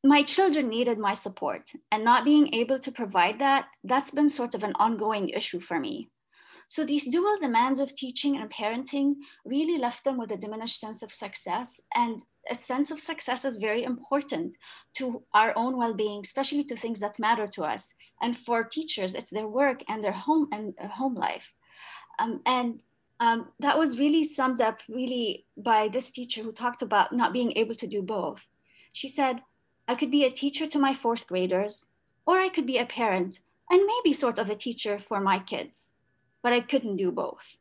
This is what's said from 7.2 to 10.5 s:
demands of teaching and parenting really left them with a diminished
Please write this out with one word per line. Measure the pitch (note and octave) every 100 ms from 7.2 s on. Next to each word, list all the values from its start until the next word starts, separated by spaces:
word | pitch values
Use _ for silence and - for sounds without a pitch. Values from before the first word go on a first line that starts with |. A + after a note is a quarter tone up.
| G4+ G#4
demands | C#4+ A3+ B3+ C4+
of | C#4 -
teaching | C4 B3 C#4+ C#4
and | G#3+
parenting | - G#3+ A#3 C4 C#4+ C#4 C#4+ - - -
really | C4+ D#4+ E4+
left | A#3+ A#3+
them | C#4 C4
with | A3
a | G3+
diminished | G#3